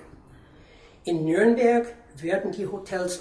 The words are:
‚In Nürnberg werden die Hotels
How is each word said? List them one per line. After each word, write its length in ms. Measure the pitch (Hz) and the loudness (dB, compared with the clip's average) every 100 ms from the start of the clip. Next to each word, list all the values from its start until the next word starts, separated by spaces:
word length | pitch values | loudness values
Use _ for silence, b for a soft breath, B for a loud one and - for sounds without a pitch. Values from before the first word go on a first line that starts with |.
| - - - B B B B B B B | -20 -20 -20 B B B B B B B
‚In 220 | - 165 160 | -4 -2 0
Nürnberg 640 | 175 226 233 233 240 233 - - - | 4 4 4 4 2 0 -10 -20 -10
werden 380 | 165 196 196 | -4 -2 -4
die 140 | 208 190 | -6 -8
Hotels 500 | 196 - 190 180 - | -8 -8 -6 -6 -6